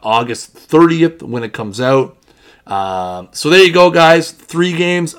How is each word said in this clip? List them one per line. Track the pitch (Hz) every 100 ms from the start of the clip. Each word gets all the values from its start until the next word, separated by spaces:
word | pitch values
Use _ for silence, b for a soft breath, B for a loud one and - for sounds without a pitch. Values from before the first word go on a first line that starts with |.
August | 110 117 120 113 -
thirtieth | - - 156 170 165 165 165
when | - 120
it | 113
comes | - 107 101
out. | 127 135 135 _ b b b b -
Um, | 98 95 92 92 90 92
so | - 151
there | 185
you | 185
go, | 175 180
guys. | 170 165 165 160
Three | - - 165 180
games | 170 175 175 165